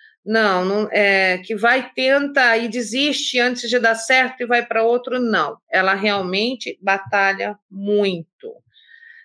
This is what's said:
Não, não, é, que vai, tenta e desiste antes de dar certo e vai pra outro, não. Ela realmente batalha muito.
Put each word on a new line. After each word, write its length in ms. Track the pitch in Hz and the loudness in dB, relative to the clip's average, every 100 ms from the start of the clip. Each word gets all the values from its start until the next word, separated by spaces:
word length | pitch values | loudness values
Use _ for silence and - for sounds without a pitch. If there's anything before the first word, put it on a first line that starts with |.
| _ _ 202 | _ _ -2
Não, 400 | 220 214 185 185 | 2 2 2 0
não, 240 | 202 214 | -2 0
é, 480 | 202 202 196 190 185 | 2 2 4 2 0
que 160 | 185 214 | -4 0
vai, 360 | 233 262 262 | 2 2 -2
tenta 600 | - 262 277 285 285 240 226 | -2 2 2 2 2 4 2
e 100 | 240 | 0
desiste 720 | 240 214 247 294 269 - 254 | -6 -4 -2 -2 -2 -2 0
antes 300 | 247 247 233 | 0 -2 -2
de 100 | 247 | 0
dar 160 | 226 226 | 2 0
certo 460 | - 262 247 - | 2 2 2 -4
e 40 | 233 | 0
vai 180 | 240 | 0
pra 200 | 233 226 | 0 0
outro, 340 | 226 247 247 254 | 2 0 -2 -2
não. 400 | 240 190 147 - _ | 0 0 -2 -6 _
Ela 220 | 185 190 | 0 2
realmente 840 | 190 208 202 185 190 233 247 - - | 0 0 -2 -2 -2 -2 -6 -10 -6
batalha 760 | 190 196 - 202 196 190 202 202 _ | -2 -2 0 0 0 0 -6 -8 _
muito. 840 | 196 202 208 196 175 160 _ 120 - _ _ _ - - - | -8 0 0 0 -2 -10 _ -18 -18 _ _ _ -20 -20 -20